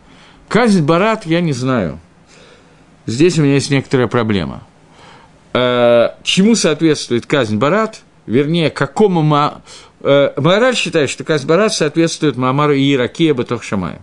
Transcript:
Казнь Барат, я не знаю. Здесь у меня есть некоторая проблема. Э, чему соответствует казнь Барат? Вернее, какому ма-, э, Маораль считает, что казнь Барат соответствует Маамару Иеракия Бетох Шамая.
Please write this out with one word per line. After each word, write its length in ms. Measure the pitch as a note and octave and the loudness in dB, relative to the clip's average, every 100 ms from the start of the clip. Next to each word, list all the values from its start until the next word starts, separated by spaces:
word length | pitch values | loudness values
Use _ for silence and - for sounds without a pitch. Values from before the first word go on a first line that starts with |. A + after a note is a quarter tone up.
| - - - - - | -20 -20 -20 -20 -2
Казнь 340 | G#3 A#3+ G3 | 0 4 2
Барат, 420 | D3+ E3+ A3 G#3+ D#3+ | 2 2 2 -2 -2
я 160 | E3 | -2
не 120 | E3+ | 0
знаю. 460 | B2 C3 B2+ E2 C#2 - _ _ - - - _ _ _ _ - | -2 -2 -2 -2 -8 -18 _ _ -20 -20 -20 _ _ _ _ -8
Здесь 340 | A#2 F3+ D#3+ | 0 2 2
у 40 | |
меня 120 | C#3+ C#3 | 2 2
есть 140 | C3+ | 0
некоторая 380 | C#3 - C3+ A#2 | -2 0 0 0
проблема. 560 | B2 A2 G2 C#2+ A#1+ - _ _ - - - - _ _ | 0 0 -2 -4 -10 -18 _ _ -20 -20 -20 -20 _ _
Э, 560 | A#2+ B2 B2 A#2+ A#2+ A#2 - | -2 0 2 4 4 2 -2
чему 320 | - F3+ G#3 A#3 | -4 2 2 2
соответствует 680 | F3 D3+ D#3+ C#3+ - A#2+ - | 0 0 0 0 -2 -4 -2
казнь 320 | D3 A2 G#2+ | -2 0 0
Барат? 440 | C#3 G3+ A3 - _ _ - | 0 0 -4 -8 _ _ -4
Вернее, 440 | A#2+ D3 E3+ D3+ | -2 0 0 -2
какому 520 | - C#3 - G#3+ F3 | -2 -6 0 0 2
ма-, 400 | D3+ D3 D3 - - - - _ | 2 2 0 -6 -20 -20 -20 _
э, 320 | - C#3+ C#3 - | 0 2 2 0
Маораль 400 | D3 G3+ B3+ A#3+ | 0 2 2 0
считает, 340 | F3 D#3+ C3 | -2 -2 -2
что 140 | - | -4
казнь 240 | C3+ D#3 C#3 | -4 -4 0
Барат 260 | E3+ G#3+ | 0 0
соответствует 640 | - D#3 E3 E3 - D#3 A#2+ | 0 -2 0 -2 0 -2 0
Маамару 380 | B2+ C#3 D3 C#3 | -2 0 0 2
Иеракия 580 | C#3 C#3 B2 - D#3+ | 2 0 -2 0 0
Бетох 300 | B2 A2+ A#2+ | 0 -2 -6
Шамая. 380 | - G#2 E2+ - | -4 -6 -6 -10